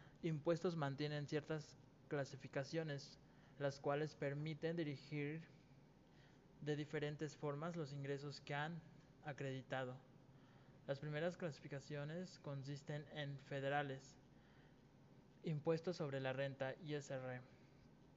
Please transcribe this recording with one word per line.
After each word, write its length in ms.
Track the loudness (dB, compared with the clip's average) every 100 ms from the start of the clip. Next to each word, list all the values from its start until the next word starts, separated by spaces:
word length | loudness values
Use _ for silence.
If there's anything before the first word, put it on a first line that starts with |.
| -18 -2
impuestos 520 | 0 4 6 6 6 4
mantienen 500 | 2 2 0 0 2
ciertas 520 | 2 2 0 -2 -12 -18 -16 0
clasificaciones, 1080 | 0 2 -4 -2 -2 2 2 2 -2 -4 -14 -18 -18 -14 2
las 200 | 2 4
cuales 340 | 4 4 4 2
permiten 600 | 0 2 0 2 2 4
dirigir 720 | 2 0 -2 0 0 0 -6 -16 -20 -20 -20 -20 -20 -20 -20 -20 -20 -4
de 160 | 0 0
diferentes 640 | 0 0 0 0 -4 -2
formas 400 | -2 0 0 -2
los 160 | -2
ingresos 480 | -2 -2 -2 -2 -6
que 140 | -2 0
han 220 | 0 -2 -8 -16 -18 -10
acreditado. 720 | -6 -2 0 -2 0 0 0 -4 -12 -20 -20 -20 -20 -20 -20 -6 -2
Las 140 | -2
primeras 380 | 0 2 2 2
clasificaciones 1000 | -2 -2 -6 -6 -4 -2 -2 -2 -4 -6
consisten 640 | -4 -4 -2 -4 -2 -4 -4
en 260 | -4 -2 -4 -4
federales, 720 | 0 4 4 2 -2 -8 -18 -20 -20 -20 -20 -20 -20 -20 -20 -20 -20 -20 -6 0
impuestos 500 | 2 4 4 4 0
sobre 240 | 0 2
la 140 | 2
renta, 400 | 2 2 0 -2 -2
I 120 | -2 -2
S 180 | -2
R, 280 | -2 -2 -4 -8 -16 -20 -20 -20 -20 -20